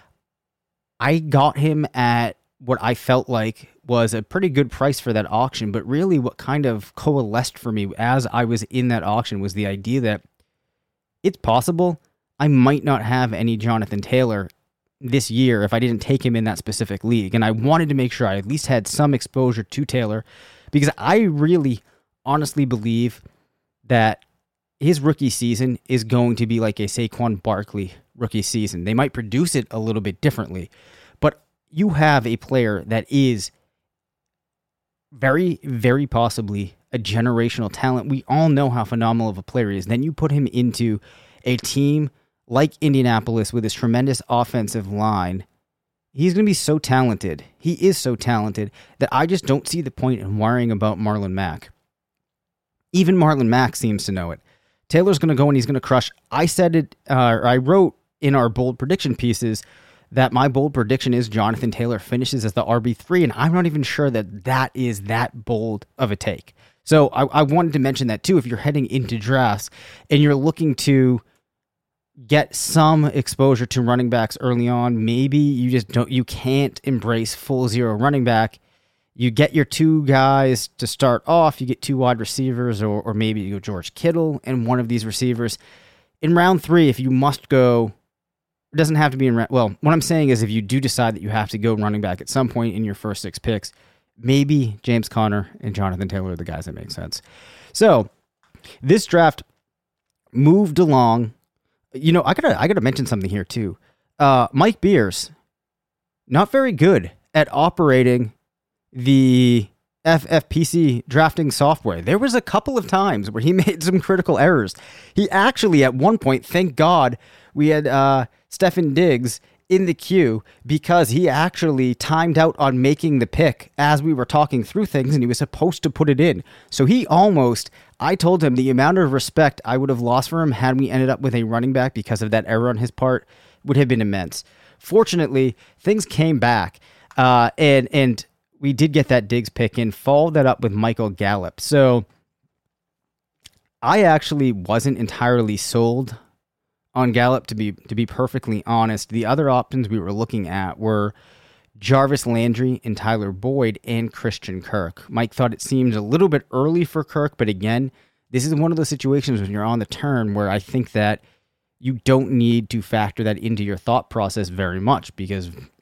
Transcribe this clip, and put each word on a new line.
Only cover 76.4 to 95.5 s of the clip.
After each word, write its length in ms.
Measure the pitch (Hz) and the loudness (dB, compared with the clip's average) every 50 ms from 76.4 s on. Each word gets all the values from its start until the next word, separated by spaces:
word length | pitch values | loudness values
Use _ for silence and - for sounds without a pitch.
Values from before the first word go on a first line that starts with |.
| - 127 135 139 139 - - - - | -4 -2 0 0 0 -2 -4 -8 -4
embrace 500 | 143 131 113 95 117 117 113 113 110 - | -4 -4 -2 -2 -2 -2 -2 -2 -4 -8
full 320 | - - - 135 127 127 | -10 -6 -4 -2 -2 -2
zero 260 | 117 107 123 120 113 107 | -2 -2 -2 -2 -2 0
running 280 | 104 127 143 143 135 120 | 0 0 0 0 0 0
back. 360 | 120 113 110 113 107 - _ _ _ _ _ _ _ _ _ _ _ _ | 2 2 2 0 0 -4 _ _ _ _ _ _ _ _ _ _ _ _
You 160 | 120 123 123 | -2 -2 0
get 220 | 110 135 151 151 160 | 2 2 0 2 2
your 120 | 151 139 | 0 -2
two 400 | - - - 156 160 156 156 143 | 0 0 0 2 2 2 2 2
guys 640 | 135 135 131 131 135 135 135 135 131 123 113 - - _ | 2 2 4 4 4 4 4 2 2 0 -2 -4 -10 _
to 100 | - 120 | -8 -8
start 360 | - - - 135 127 120 - - | -8 -2 0 2 2 2 0 0
off. 320 | - 165 170 160 151 - - | 2 2 4 4 2 0 -2
You 80 | 131 | -6
get 140 | 123 123 - | -6 -6 -6
two 160 | - - 139 | -4 -4 -2
wide 220 | 131 127 123 123 113 | 0 0 0 0 -2
receivers, 640 | 107 - - 135 131 131 120 120 123 120 110 98 | -4 -6 -6 -4 -4 -2 -2 -2 -2 -4 -2 -2
or, 200 | 110 107 104 104 | -2 -2 -2 -2
or 120 | 98 113 104 | -4 -4 -4
maybe 280 | 110 110 110 107 107 | -2 -2 -2 -2 -4
you 140 | 95 98 101 | -6 -6 -8
go 40 | 95 | -8
George 340 | - 107 101 87 - - - | -8 -8 -10 -10 -10 -14 -10
Kittle 440 | - - 170 160 170 160 156 143 - - | -2 -2 0 0 0 -2 -2 -4 -6 -6
and 240 | 127 131 123 113 | -4 -4 -2 -2
one 120 | 117 123 123 | 0 0 -2
of 80 | 120 | 0
these 180 | 113 120 113 110 | -2 -2 -4 -4
receivers. 520 | 110 - - 131 123 120 117 117 110 - - _ _ - _ _ _ _ _ _ _ _ _ | -4 -4 -2 -2 -2 -2 -2 -4 -6 -6 -10 _ _ -20 _ _ _ _ _ _ _ _ _
In 140 | 156 156 170 | 0 2 4
round 260 | 170 175 185 190 165 | 4 4 4 2 2
three, 260 | - 147 170 170 160 139 | 2 2 4 6 6 4
if 100 | 113 - | 2 0
you 120 | 131 131 | 0 0
must 380 | 127 127 135 - 127 - - - | 2 2 2 0 0 -4 -4 0
go, 440 | 139 131 127 123 120 117 113 104 - _ _ _ _ _ _ _ _ _ _ _ _ _ _ _ 147 | 2 4 4 4 4 2 0 -2 -6 _ _ _ _ _ _ _ _ _ _ _ _ _ _ _ -2
it 40 | |
doesn't 180 | 151 156 151 156 | 0 0 2 2
have 140 | 151 151 143 | 2 2 2
to 60 | 131 | 2
be 100 | 131 135 | 0 0
in 80 | 127 117 | 2 2
ra-, 120 | 117 113 - | 0 0 0
well, 260 | 135 127 113 101 95 - | 0 0 0 0 -2 -2
what 120 | - 151 165 | 0 2 2
I'm 80 | 160 | 2
saying 280 | - - 165 160 151 135 | 0 0 0 2 2 2
is 140 | 123 107 113 | 2 2 0
if 60 | 104 | -2
you 120 | 110 113 | -2 -4
do 180 | 104 98 127 135 | -2 -2 -2 -2
decide 340 | 131 117 - 127 120 113 110 | -2 -2 -2 0 -2 -2 -2
that 60 | 80 | -4
you 80 | 90 104 | -6 -4
have 200 | 107 110 104 - | -4 -4 -4 -4
to 60 | - | -4
go 160 | 104 107 117 110 | -2 -2 -2 0
running 280 | 107 104 104 104 104 | 0 -2 -2 -2 -2
back 200 | 104 92 90 - | -4 -4 -6 -6
at 80 | - - | -8 -6
some 200 | - - 127 117 | -2 -2 -2 -2
point 260 | - 120 117 113 92 | -2 -4 -4 -4 -4
in 80 | 110 110 | -4 -6
your 120 | 104 95 | -6 -6
first 260 | - - 107 98 - | -8 -8 -8 -8 -8
six 180 | - 92 - - | -10 -12 -14 -8
picks, 320 | - 120 110 101 - - - _ _ _ _ _ _ _ _ | -6 -4 -4 -4 -6 -12 -18 _ _ _ _ _ _ _ _
maybe 600 | - 113 127 135 143 139 139 151 143 127 110 104 - - | -6 -2 0 2 2 2 2 2 0 0 -2 -4 -6 -4
James 240 | 123 117 117 104 | -2 -2 -2 -2
Conner 420 | - - 117 110 107 104 104 95 - | -4 -2 -2 0 0 0 -2 -4 -8